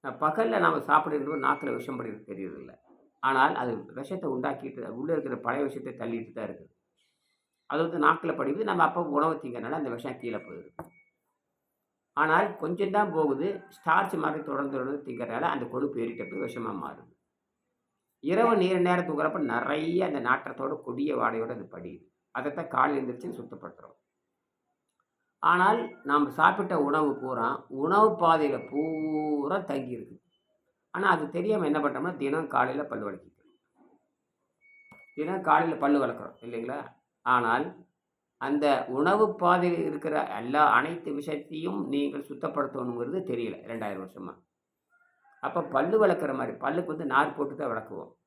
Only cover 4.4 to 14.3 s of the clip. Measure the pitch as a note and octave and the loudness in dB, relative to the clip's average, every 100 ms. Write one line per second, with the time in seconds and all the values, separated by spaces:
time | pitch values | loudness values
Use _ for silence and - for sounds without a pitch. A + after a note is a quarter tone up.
4.4 | C#3 C3+ C#3 - G#2+ A2+ D3 D#3 C#3 A#2+ | -2 -4 -8 -10 -10 -8 -2 -2 -2 -4
5.4 | A#2 C3 C#3 C#3 C3 A#2 A2+ A2+ - - | -2 -2 -2 -4 -12 -8 -6 -6 -8 -8
6.4 | D#3 - - _ _ _ _ _ _ _ | -10 -10 -18 _ _ _ _ _ _ _
7.4 | _ _ _ C#3+ E3 E3 D3 E3 E3 D3+ | _ _ _ 0 0 4 4 4 2 0
8.4 | C3+ D3 G#3+ F3+ D#3 F3 D#3+ C#3+ D#3+ D#3 | -2 0 0 4 4 2 0 2 2 0
9.4 | B2+ A#2+ A2 D#3+ C#3 A#2 C#3+ B2 A#2+ G#2 | -6 -8 -6 -4 -4 -6 -8 -8 -6 -8
10.4 | - - - - - _ _ _ _ _ | -10 -16 -16 -18 -18 _ _ _ _ _
11.4 | _ _ _ _ _ _ _ - D#3 E3 | _ _ _ _ _ _ _ 0 4 4
12.4 | G3 - D#3 F3+ G3 G3+ G3+ D#3+ D3+ C3+ | 2 -2 -4 -2 0 2 2 2 2 2
13.4 | F3 G3 - - E3 E3 F#3+ F3 D#3 | -2 -4 -10 -6 2 2 2 -2 -2